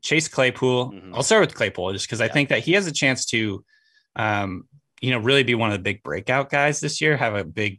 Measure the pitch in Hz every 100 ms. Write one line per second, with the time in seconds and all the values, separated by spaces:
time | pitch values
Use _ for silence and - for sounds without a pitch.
0 | - 156 156 - 131 120 131 127 123 98
1 | 92 98 143 220 175 - 107 95 90 98
2 | - 113 113 147 139 123 139 190 185 151
3 | 139 127 - 117 110 95 - _ _ _
4 | _ - 110 104 98 92 - - _ _
5 | 127 123 110 139 123 120 113 101 98 104
6 | - 73 - 131 139 143 143 147 147 -
7 | 156 143 120 104 82 104 107